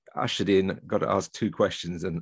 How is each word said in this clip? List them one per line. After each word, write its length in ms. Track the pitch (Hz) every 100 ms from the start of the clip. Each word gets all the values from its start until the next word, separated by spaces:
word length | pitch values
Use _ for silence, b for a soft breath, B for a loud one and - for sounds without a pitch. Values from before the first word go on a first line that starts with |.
| - -
ushered 340 | 123 - 95
in, 300 | 95 95 - -
got 140 | 107
to 100 | -
ask 220 | 98 -
two 180 | - 107
questions 540 | - 101 - 85 87
and 180 | 87 82